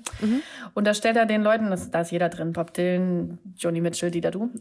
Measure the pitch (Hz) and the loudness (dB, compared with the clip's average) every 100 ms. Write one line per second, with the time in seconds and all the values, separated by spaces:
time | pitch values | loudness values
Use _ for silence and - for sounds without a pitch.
0 | - - 214 254 - - 214 208 208 208 | -10 -4 0 0 -2 -14 -8 0 2 4
1 | 226 226 220 214 208 220 214 180 - 165 | 2 4 4 4 4 4 2 -2 -2 -2
2 | 170 170 170 170 160 170 165 - 180 180 | -2 0 -2 -2 -4 -4 -4 -2 0 2
3 | 185 175 175 170 190 - 175 165 170 170 | 0 0 -2 -8 -16 -6 -2 0 0 0
4 | 175 170 170 180 233 - | -2 0 0 -2 -6 -6